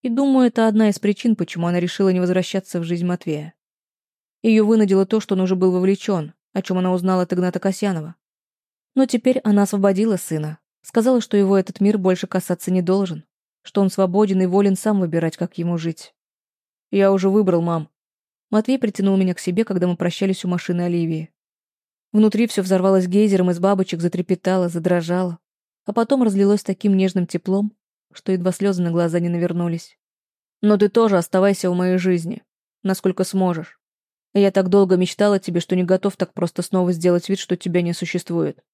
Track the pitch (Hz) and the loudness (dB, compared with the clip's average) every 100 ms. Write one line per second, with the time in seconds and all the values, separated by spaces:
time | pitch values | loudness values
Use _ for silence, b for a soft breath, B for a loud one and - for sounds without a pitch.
0 | 254 233 277 262 247 233 220 214 220 196 | -4 0 2 4 2 2 2 4 2 2
1 | 202 202 233 214 165 165 170 175 175 - | -2 0 0 0 -2 -4 -2 0 -2 0
2 | 190 180 180 180 180 190 - 180 165 170 | 0 2 0 0 -2 -6 -6 -8 -4 -4
3 | 180 180 - 151 151 _ _ _ _ _ | -2 -4 -6 -8 -8 _ _ _ _ _
4 | _ _ _ _ 226 220 208 220 208 190 | _ _ _ _ 2 4 4 4 4 2
5 | 190 220 - 190 185 185 185 180 190 196 | 2 -2 -2 -2 0 2 2 2 0 0
6 | - 185 151 _ _ 190 - 185 180 185 | -2 -4 -4 _ _ -10 -4 -2 0 0
7 | 185 185 180 180 180 180 196 185 202 175 | 0 0 0 -2 -2 -2 -4 -2 -4 -4
8 | 156 - _ _ _ _ _ _ _ - | -8 -16 _ _ _ _ _ _ _ -2
9 | 262 240 254 254 214 202 202 202 196 190 | 0 2 0 0 2 2 2 2 0 2
10 | 226 190 - 160 151 156 _ _ - - | 0 -2 -4 -6 -6 -12 _ _ -6 -2
11 | 226 254 - 202 196 196 185 - 196 208 | 2 0 0 0 2 2 0 0 0 2
12 | 185 180 196 185 - 175 - 185 175 190 | 0 0 -2 -6 -4 -6 -2 -2 2 0
13 | 190 160 _ _ _ _ - - 196 190 | 0 -6 _ _ _ _ -6 0 0 0
14 | 185 190 214 190 185 190 202 190 214 202 | 0 2 2 2 2 2 2 0 0 0
15 | 175 165 165 - 170 - 170 170 165 165 | 0 -2 -4 -4 -8 -6 -4 -4 -6 -8
16 | - _ _ _ _ _ _ _ _ 196 | -16 _ _ _ _ _ _ _ _ 2
17 | 196 196 190 202 190 175 170 165 156 _ | 2 4 2 2 2 2 0 -4 -6 _
18 | _ _ _ _ _ 214 220 262 233 - | _ _ _ _ _ -2 0 0 -2 0
19 | 196 190 185 175 - 180 226 190 180 175 | 0 2 0 -2 -4 -2 -2 0 0 0
20 | 175 - 196 185 180 180 - 175 175 175 | -4 -2 -4 -2 -4 -4 -4 -4 -2 -2
21 | 165 160 160 _ _ _ _ _ _ _ | -2 -4 -8 _ _ _ _ _ _ _
22 | _ 214 214 208 233 - 185 190 190 190 | _ 2 2 2 -2 -2 0 2 4 2
23 | 180 196 214 196 180 175 190 202 190 165 | 2 2 4 2 0 0 0 0 -2 -2
24 | 175 175 180 185 - 190 180 170 170 180 | -4 -4 -4 -2 0 0 -2 -2 0 0
25 | 165 180 185 170 _ _ _ _ - 214 | 0 -2 -4 -6 _ _ _ _ -6 -2
26 | 226 277 226 196 202 202 - 185 208 190 | 0 2 2 2 2 2 -2 -4 0 2
27 | 190 185 175 170 - 196 208 _ _ _ | 2 0 -4 -4 -2 -2 -2 _ _ _
28 | _ - - 190 175 180 202 180 175 170 | _ -12 -4 -2 -2 -2 -2 0 -2 0
29 | 170 170 175 175 175 170 175 165 - _ | 0 0 -2 -2 -2 -2 -4 -6 -10 _
30 | _ _ _ _ _ _ 208 208 208 233 | _ _ _ _ _ _ 2 4 2 2
31 | 226 190 170 185 196 196 185 180 180 185 | 2 2 0 0 2 0 -2 -2 0 0
32 | 180 175 165 - _ _ _ _ 190 190 | 0 -2 -4 -12 _ _ _ _ -6 -2
33 | 190 185 185 190 185 165 165 _ _ _ | -2 -2 -4 0 -2 -2 -10 _ _ _
34 | _ _ _ 202 202 190 185 196 190 185 | _ _ _ 2 2 2 2 4 4 2
35 | 180 - 208 196 190 170 - 185 180 185 | 0 0 0 0 -2 -6 -2 -2 0 0
36 | 202 - - - 170 - 175 190 180 170 | 0 -4 -8 -4 -6 -6 -4 -2 0 0
37 | 180 175 - 196 - 175 190 175 175 170 | 0 0 -2 -6 -4 -6 -2 -2 -2 -6
38 | 170 180 - 170 151 - _ | -6 -6 -6 -4 -4 -6 _